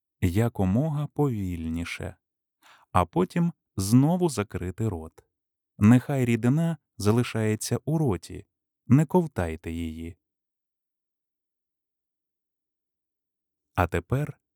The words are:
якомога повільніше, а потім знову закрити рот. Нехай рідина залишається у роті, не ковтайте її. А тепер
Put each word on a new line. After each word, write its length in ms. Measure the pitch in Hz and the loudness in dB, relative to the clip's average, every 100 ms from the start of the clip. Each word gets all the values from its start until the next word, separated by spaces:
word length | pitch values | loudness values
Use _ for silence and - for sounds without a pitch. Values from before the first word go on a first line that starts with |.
| _ - | _ -4
якомога 880 | 92 95 117 - 92 110 160 147 143 | 0 0 0 0 0 0 0 -4 -4
повільніше, 1080 | - 147 110 92 85 80 82 82 - 92 - _ _ _ _ _ - _ | -2 -2 -2 -4 -6 -6 -6 -6 -8 -12 -14 _ _ _ _ _ -20 _
а 140 | 92 87 | 0 2
потім 460 | 170 185 175 170 - _ - | 0 0 0 -2 -2 _ -6
знову 520 | 98 127 147 180 175 | 4 6 6 2 0
закрити 600 | 113 101 92 92 92 113 | -2 -6 -6 -8 -4 -4
рот. 360 | 85 80 _ _ _ _ _ _ - | -6 -12 _ _ _ _ _ _ 4
Нехай 460 | 104 123 - 139 | 6 6 4 -2
рідина 520 | 117 113 120 151 165 160 _ - | 0 0 0 0 -2 -6 _ -4
залишається 840 | 101 117 120 113 107 107 - - | 0 2 0 -2 -2 -2 -4 -6
у 140 | - 156 | -2 -2
роті, 480 | 143 90 - 90 - _ _ _ - | -2 -4 -6 -16 -16 _ _ _ 2
не 200 | 135 160 | 2 4
ковтайте 640 | 185 160 - 85 80 85 | 0 0 -4 -6 -6 -8
її. 460 | 82 82 80 82 - _ _ _ _ _ _ _ _ _ _ _ _ _ _ _ _ _ _ _ _ _ _ _ _ _ _ _ _ _ _ _ _ _ _ _ | -6 -6 -8 -12 -16 _ _ _ _ _ _ _ _ _ _ _ _ _ _ _ _ _ _ _ _ _ _ _ _ _ _ _ _ _ _ _ _ _ _ _
А 120 | - 90 | -2 0
тепер 520 | 85 - 131 147 - _ | -2 -2 -4 -6 -12 _